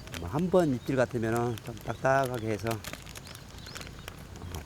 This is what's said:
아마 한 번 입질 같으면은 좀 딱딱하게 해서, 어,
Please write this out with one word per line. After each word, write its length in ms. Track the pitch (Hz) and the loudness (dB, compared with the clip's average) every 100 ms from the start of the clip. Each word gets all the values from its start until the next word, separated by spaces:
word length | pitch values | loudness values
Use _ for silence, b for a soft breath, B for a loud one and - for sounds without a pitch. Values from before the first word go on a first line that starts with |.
| - - | -10 -8
아마 100 | 85 | -2
한 200 | 127 180 | 0 4
번 240 | 180 160 123 | 6 6 4
입질 200 | - 135 | 2 4
같으면은 600 | 120 123 113 117 120 113 - | 4 2 2 4 2 0 -6
좀 80 | 113 | -8
딱딱하게 720 | - 113 131 135 131 123 110 | -6 0 4 4 4 0 0
해서, 180 | 104 110 | 0 0
어, 1900 | 110 - - - - - - - - - - - - - - - - - 78 | -2 -4 -10 -12 -12 -12 -14 -14 -14 -12 -10 -10 -10 -12 -12 -12 -12 -10 -8